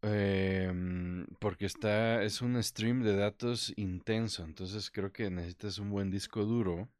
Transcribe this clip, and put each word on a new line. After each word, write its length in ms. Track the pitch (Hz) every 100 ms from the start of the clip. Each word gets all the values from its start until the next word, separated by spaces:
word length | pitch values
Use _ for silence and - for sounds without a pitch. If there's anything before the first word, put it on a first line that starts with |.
Em, 1200 | 107 104 98 98 95 95 92 90 90 90 90 90 - -
porque 260 | 107 87 101
está, 560 | - 107 104 113 113
es 180 | 104 -
un 220 | 123 123
stream 400 | 107 - 113 127
de 140 | 113 98
datos 560 | 104 - 120 117 - 107
intenso, 680 | 98 92 - 110 113 -
entonces 460 | 82 80 92 104 98
creo 220 | - 98
que 180 | - 107
necesitas 480 | 90 87 87 104 98
un 120 | 101
buen 200 | 101 98
disco 340 | 98 - 113
duro 440 | 104 120 98 85 107